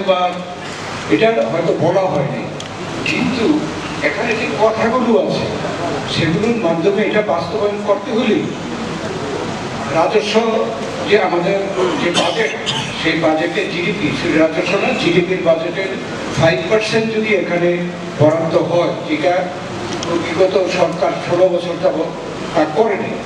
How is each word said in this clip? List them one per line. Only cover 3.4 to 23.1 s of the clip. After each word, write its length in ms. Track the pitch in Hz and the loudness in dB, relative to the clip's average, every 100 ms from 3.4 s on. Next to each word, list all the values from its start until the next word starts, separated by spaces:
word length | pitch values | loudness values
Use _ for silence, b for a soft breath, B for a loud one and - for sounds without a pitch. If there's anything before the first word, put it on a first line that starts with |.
| - 302 311 - - - - | 2 2 0 -6 -6 -4 -2
এখানে 240 | - 240 220 | -2 -2 -2
যে 80 | 240 - | -2 2
কথাগুলো 480 | 220 220 226 247 233 208 160 | 2 2 0 2 4 2 2
আছে 200 | 143 143 - - - 170 143 - | -2 -2 -4 -6 -4 -4 -4 -4
সেগুলোর 440 | - 160 190 226 220 - | -2 0 0 0 0 0
মাধ্যমে 360 | 160 202 208 208 | 2 2 2 2
এটা 120 | 214 202 | 0 2
বাস্তবায়ন 460 | 175 175 220 202 202 208 | 0 -2 -2 -2 -2 -2
করতে 200 | 196 - 226 | -2 0 0
হলে 200 | 240 196 - - - - - - 330 370 - - - - - - - 151 | 2 2 0 -4 -6 -6 -6 -6 -6 -6 -6 -6 -6 -6 -6 -6 -2 2
রাজস্ব 380 | - 214 - 220 226 220 226 - - - 175 | 2 2 2 2 2 0 -2 -4 -6 -4 2
যে 80 | 208 - | 2 4
আমাদের 300 | 175 175 196 196 185 185 156 | 0 0 0 0 0 0 0
যে 80 | 175 175 | 0 0
বাজেট, 300 | 180 226 214 220 - - - - | 0 0 -2 -2 -4 -4 -4 -2
সেই 140 | 165 156 156 | -2 2 2
বাজেটে 360 | 156 170 208 165 | 2 0 -2 -2
জিডিপি, 340 | 170 180 185 147 - | -2 -2 -2 -2 -2
সেই 140 | 170 151 | 0 4
রাজস্ব 300 | 160 165 175 196 | 4 2 0 0
না, 60 | - - | 0 0
জিডিপির 400 | 170 175 175 185 165 | 2 2 2 0 2
বাজেটের 420 | 160 165 175 190 190 - - - - | 2 0 -4 -4 -4 -6 -8 -4 2
ফাইভ 220 | 160 180 - | 2 2 2
পার্সেন্ট 380 | 220 - 226 220 220 | 0 2 0 0 0
যদি 140 | 214 190 | 2 0
এখানে 280 | 175 175 175 175 - - - - | 2 0 2 0 -2 -6 -6 4
বরাদ্দ 360 | 151 165 165 165 175 | 4 4 2 2 2
হয়, 220 | 175 160 - - | 2 2 -2 -2
যেটা 260 | 151 175 180 180 - - - - - 170 170 | 0 2 2 -2 -6 -8 -6 -6 -4 -2 -2
বিগত 320 | 165 170 185 190 175 180 | 0 2 4 4 2 2
সরকার 360 | 170 - 180 - - | 0 2 0 0 0
ষোলো 200 | 175 185 | 4 4
বছর 220 | 175 175 170 | 4 -2 0
যাবৎ 260 | 185 156 165 - - - - | 0 0 -2 -6 -8 -8 -2
তা 100 | 165 156 - | 0 2 2
করেনি, 340 | 220 190 - | 2 2 -4